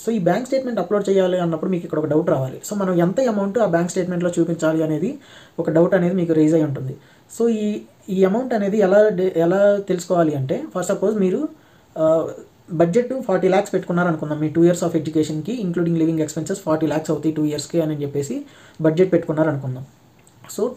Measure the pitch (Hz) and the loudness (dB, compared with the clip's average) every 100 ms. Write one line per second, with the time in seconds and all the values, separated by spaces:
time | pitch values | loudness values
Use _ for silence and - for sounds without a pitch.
0 | 220 226 170 196 254 269 254 214 175 208 | -4 0 0 0 0 -2 0 -2 0 -2
1 | 196 190 185 180 170 160 185 180 170 156 | 2 2 2 0 0 -2 -2 -4 -4 -4
2 | 151 151 175 143 131 - - 202 185 175 | 0 0 2 0 -2 -8 -8 -4 0 0
3 | 170 196 254 202 196 240 202 170 175 190 | 0 0 0 0 -2 0 0 0 0 -2
4 | 175 175 175 175 165 165 160 160 156 151 | -4 -2 -2 0 -2 0 0 0 0 -2
5 | 202 294 - - - - 170 160 175 190 | -4 -6 -16 -20 -14 -6 0 2 4 2
6 | 175 185 165 156 156 165 147 139 131 - | 2 0 0 4 4 4 0 -4 -8 -12
7 | - _ - - 233 214 208 214 - _ | -18 _ -12 -2 0 0 -2 -4 -10 _
8 | - 190 190 220 262 226 202 220 185 202 | -4 2 2 2 -2 -2 0 2 4 6
9 | 214 175 185 165 170 196 202 202 196 180 | 4 4 0 2 2 4 4 2 0 -4
10 | - 175 160 143 131 226 311 185 175 190 | 0 2 2 0 -2 -4 -6 -6 -4 -2
11 | 196 214 185 226 311 - _ _ _ - | 0 2 0 0 -4 -8 _ _ _ 0
12 | 160 165 - - - _ - 165 170 220 | 2 2 0 -8 -18 _ -6 0 2 2
13 | 240 262 - 185 185 190 202 180 - 175 | 0 -4 -2 0 2 2 0 -4 -2 0
14 | 180 156 151 151 156 165 170 170 170 165 | 0 -2 -4 -2 0 4 4 4 0 -2
15 | 156 156 151 156 151 247 185 175 170 165 | 0 0 0 -2 -6 -4 -2 0 0 2
16 | 160 160 151 165 156 196 156 156 151 151 | 0 0 -2 -4 -6 -6 -2 0 0 -2
17 | 160 151 160 156 151 147 - 170 156 147 | -2 -2 -2 -2 -2 -4 -4 -2 -2 -2
18 | 143 143 135 269 - - - - 156 160 | -4 -4 -6 -8 -10 -20 -18 -2 0 2
19 | 185 170 - 156 160 139 127 127 - _ | 2 2 0 0 0 0 -6 -8 -12 _
20 | _ _ _ _ - - 233 | _ _ _ _ -12 -6 -4